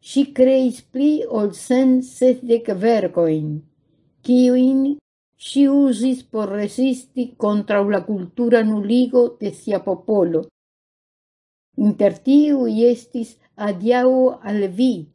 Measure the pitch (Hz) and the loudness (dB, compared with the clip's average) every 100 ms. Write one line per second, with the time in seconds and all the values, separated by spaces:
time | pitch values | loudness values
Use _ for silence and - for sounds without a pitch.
0 | - 269 285 - 254 269 254 240 _ 262 | -4 -2 -2 2 4 4 0 -4 _ -2
1 | 285 302 480 220 208 175 - 254 262 254 | 0 0 -2 -4 -4 -6 -2 2 2 2
2 | 254 - 254 247 247 233 233 190 220 226 | -2 0 0 0 0 -2 -2 -2 0 0
3 | 185 175 165 156 151 151 - _ _ _ | 0 -2 0 -2 -4 -10 -12 _ _ _
4 | _ _ - 247 254 254 254 269 269 294 | _ _ 0 2 4 4 2 0 -2 -4
5 | _ _ _ _ - 269 277 277 277 214 | _ _ _ _ -8 0 2 4 2 0
6 | 254 254 - 220 202 202 208 - 262 254 | -2 -4 -6 -8 -6 -4 -6 -2 -2 -2
7 | - 254 247 - 208 208 202 208 202 202 | -8 -8 -8 -4 -2 -2 -2 -2 0 -2
8 | 180 202 175 - 233 240 214 214 202 240 | -2 -8 -8 -4 2 2 2 -2 0 0
9 | 254 247 240 - 208 - - 196 185 180 | 2 2 0 -2 -10 -10 -6 -6 -4 -8
10 | - 214 170 165 - _ _ _ _ _ | -2 0 0 -2 -6 _ _ _ _ _
11 | _ _ _ _ _ _ _ - 208 208 | _ _ _ _ _ _ _ -2 -2 2
12 | 202 - - 285 302 277 240 220 233 240 | -2 -2 2 2 4 0 -2 2 2 2
13 | - 247 226 _ _ - 208 185 214 247 | -6 -12 -12 _ _ -8 -8 -4 0 2
14 | 254 262 254 254 214 208 196 185 254 202 | 2 2 0 0 -6 -4 -4 0 -2 -2
15 | 151 | -10